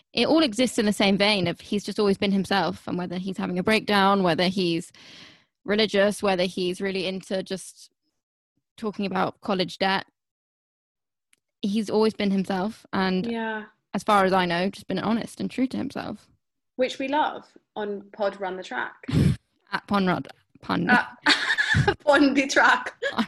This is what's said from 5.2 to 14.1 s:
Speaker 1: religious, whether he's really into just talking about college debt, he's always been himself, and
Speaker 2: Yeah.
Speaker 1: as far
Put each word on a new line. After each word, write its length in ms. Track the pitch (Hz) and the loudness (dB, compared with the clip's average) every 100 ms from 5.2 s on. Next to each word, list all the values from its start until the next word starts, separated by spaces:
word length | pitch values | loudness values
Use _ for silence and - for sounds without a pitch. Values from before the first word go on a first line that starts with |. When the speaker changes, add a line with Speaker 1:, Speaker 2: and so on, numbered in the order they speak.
| - - _ _ - | -20 -20 _ _ -4
Speaker 1:
religious, 560 | 214 214 202 208 196 | 0 2 2 2 2
whether 220 | 202 185 | 0 0
he's 360 | 185 190 180 185 | -2 -2 -4 -4
really 260 | 196 190 180 | -4 -4 -4
into 360 | 190 - 190 | -6 -6 -6
just 480 | 180 190 - - - _ _ _ _ _ _ _ _ - | -6 -8 -12 -20 -20 _ _ _ _ _ _ _ _ -10
talking 260 | 214 202 | -8 -6
about 360 | 196 190 185 - | -4 -2 -4 -4
college 340 | - 190 175 - | -4 -2 -2 -2
debt, 280 | 190 190 - _ _ _ _ _ _ _ _ _ _ _ _ _ _ _ | 0 -2 -4 _ _ _ _ _ _ _ _ _ _ _ _ _ _ _
he's 300 | 208 220 202 | -4 -2 0
always 240 | 214 220 | 2 2
been 160 | 214 202 | 0 0
himself, 560 | 196 185 190 208 - - | 0 -2 -2 -4 -8 -8
and 340 | 196 190 185 233 | -2 0 0 -2
Speaker 2:
Yeah. 340 | 226 220 214 208 _ _ | -4 -6 -8 -10 _ _
Speaker 1:
as 100 | 202 | -6
far 220 | - | 2